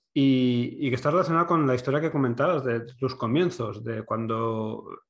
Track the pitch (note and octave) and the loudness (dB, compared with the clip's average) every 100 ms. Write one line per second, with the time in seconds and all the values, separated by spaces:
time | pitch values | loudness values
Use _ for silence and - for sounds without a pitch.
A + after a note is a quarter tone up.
0 | _ D3+ C3+ C3 B2+ A#2+ B2 - C#3 B2 | _ 2 4 4 4 2 -2 -2 -2 0
1 | D3 F3 D#3+ E3 F3 E3 C#3 B2+ C#3 D3 | 2 2 2 2 2 2 2 0 0 0
2 | D#3+ D3 B2+ B2 D#3 D#3+ B2 A#2 A#2 - | 0 0 0 2 0 0 0 -4 -6 -4
3 | C3 - A2+ D3 F3 - A2 G2+ A2+ A2 | -4 -2 0 2 0 -2 -8 -6 -8 -8
4 | - A2+ A2+ A2+ A2+ A2 A2 A2 - - | -4 -4 -2 -2 -2 -2 -4 -8 -12 -18